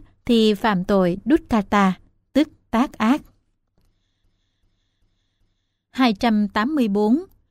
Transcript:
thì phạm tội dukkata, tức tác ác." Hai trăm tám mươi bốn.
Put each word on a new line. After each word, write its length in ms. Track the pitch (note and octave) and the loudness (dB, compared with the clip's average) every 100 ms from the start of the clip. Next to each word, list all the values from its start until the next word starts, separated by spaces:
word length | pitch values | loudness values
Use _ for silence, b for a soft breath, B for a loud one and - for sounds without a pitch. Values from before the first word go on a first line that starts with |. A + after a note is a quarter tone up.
| b b - | b b -2
thì 280 | A#3 A3 | 2 2
phạm 300 | G#3 A3+ F#3+ | 0 -2 -2
tội 340 | F#3+ G3+ F3+ F#3 A3+ | 0 0 0 -2 -2
dukkata, 680 | E4 - A3+ G3 G#3 F#3+ F3+ _ _ _ | -2 0 -4 0 0 0 -2 _ _ _
tức 160 | C4+ D#4 _ _ | -2 -2 _ _
tác 220 | A3+ D4 - | -4 -4 -2
ác." 240 | A3 D4+ - _ _ _ _ _ _ _ _ _ _ _ _ _ _ _ _ _ _ _ _ _ _ _ _ _ _ | -2 -2 -4 _ _ _ _ _ _ _ _ _ _ _ _ _ _ _ _ _ _ _ _ _ _ _ _ _ _
Hai 220 | - B3+ | -2 0
trăm 340 | G3+ A#3+ G#3+ G3+ | 0 0 0 -2
tám 280 | G#3+ A#3 D#4 | -2 -2 -2
mươi 120 | A3+ | 0
bốn. 360 | G3+ G#3+ C#4+ F#4+ _ _ | 0 0 0 -2 _ _